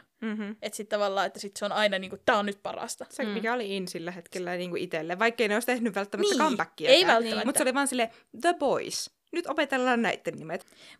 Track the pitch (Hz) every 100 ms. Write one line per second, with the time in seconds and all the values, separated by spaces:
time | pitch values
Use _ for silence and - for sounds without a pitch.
0 | - - 220 214 208 220 208 - 208 214
1 | 202 196 190 202 202 - 208 185 214 190
2 | 190 - - 220 202 196 - - 233 -
3 | - - 220 208 226 247 202 196 180 175
4 | 165 180 - 185 175 180 180 175 180 165
5 | 160 180 226 233 214 208 240 247 226 196
6 | 202 208 415 311 311 226 160 - - 294
7 | 370 226 226 220 214 285 254 254 277 254
8 | 226 - _ 214 339 349 277 160 - -
9 | - _ _ 330 339 311 285 262 254 240
10 | 208 - - 156 156 180 - - - -